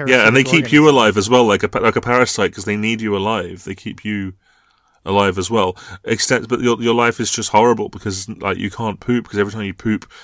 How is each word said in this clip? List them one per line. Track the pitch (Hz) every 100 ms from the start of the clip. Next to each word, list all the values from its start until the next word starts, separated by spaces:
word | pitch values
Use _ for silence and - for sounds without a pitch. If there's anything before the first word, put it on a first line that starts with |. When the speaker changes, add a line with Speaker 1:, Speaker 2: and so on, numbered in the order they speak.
| 135
Speaker 1:
Yeah, | 127 110
and | 131
they |
Speaker 2:
parasitic | 135 165 117
Speaker 1:
keep |
you | 147
Speaker 2:
organism. | 151 135
Speaker 1:
alive | 107 104
as | 101
well, | 123
like | 113 98
a | 101
pa-, | 117
like | 110 110
a |
parasite, | 120 123 123 - 95
'cause | -
they | 101 104
need | 110 113
you | 110 98
alive. | 101 110 90 92
They | -
keep | 95 113 -
you | 107 104 95 - _ _ _ _ _ _
alive | - 101 98 92
as | 90
well. | 113 92 - - 95
Except, | - 113 - 127 113
but | 120
your, | 120 110
your | 117
life | 117 117 113
is | 110
just | - 107
horrible | 107 120 113 101
because, | - 104 95 101
like, | - 98 90
you | 101
can't | - 110 95
poop | - 123 -
'cause | 104
every | 101
time | 107
you | 98
poop, | 90 113 104 - -